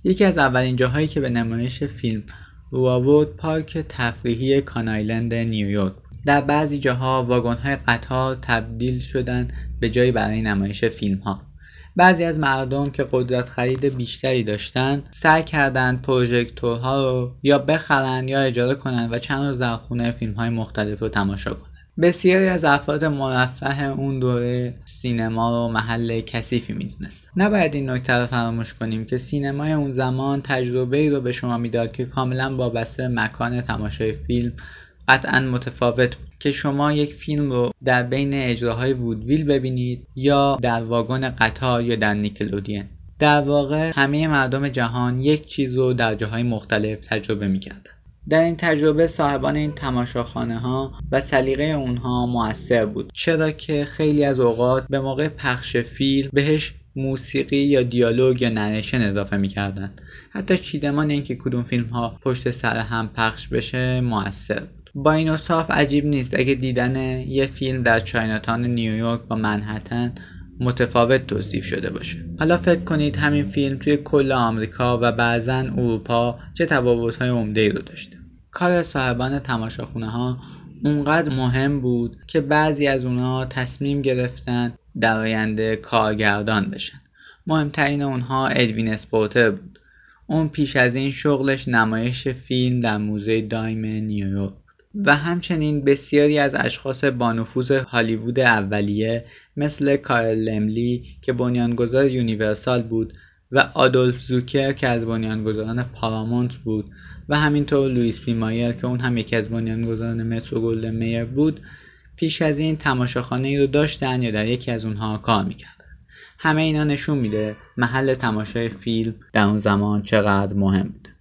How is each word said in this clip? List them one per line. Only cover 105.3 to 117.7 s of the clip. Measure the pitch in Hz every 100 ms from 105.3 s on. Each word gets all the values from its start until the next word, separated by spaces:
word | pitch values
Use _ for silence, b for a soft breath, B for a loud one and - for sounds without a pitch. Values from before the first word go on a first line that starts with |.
| 110 107 107 110 117
پارامونت | 123 - 113 110 113 120 123 -
بود | 110 110 101 B B B -
و | 147
همینطور | 151 147 143 143 135
لوئیس | 123 117 110
پی | -
مایر | 113 110 113 120
که | 120 123
اون | 123
هم | 127 120
یکی | 107 117
از | 107
بنیانگذاران | 117 113 110 117 110 117 113
مترو | 113 113 - 117
گلدن | 113 113 113
میر | 113 113 117
بود، | 117 131 156 151 B B B B B -
پیش | 160 -
از | 156 143
این | 156 156
تماشاخانه‌ای | 147 127 123 - 120 127 135 143
رو | 135
داشتن | 147 151 - 135 127
یا | 120
در | 107 110
یکی | 120 127
از | 117
اونها | 110 104 110 104
کار | - 107
می‌کردن. | 95 - - - - - - B B B
همه | 160 156
اینا | 160 151
نشون | 151 143 - 147
می‌ده | 113 107 107 107 -